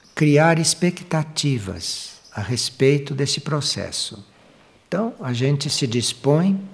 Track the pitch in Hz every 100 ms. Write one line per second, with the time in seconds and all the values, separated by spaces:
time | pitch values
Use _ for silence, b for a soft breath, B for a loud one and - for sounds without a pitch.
0 | _ - 151 147 165 165 160 - 180 175
1 | - 160 151 - 147 127 92 87 - -
2 | - - - - 98 123 - - 135 143
3 | 143 135 139 - - 147 139 - 90 -
4 | - - - b b b b b _ 175
5 | 226 226 151 120 131 143 143 - 127 117
6 | 120 - 135 147 185 196 -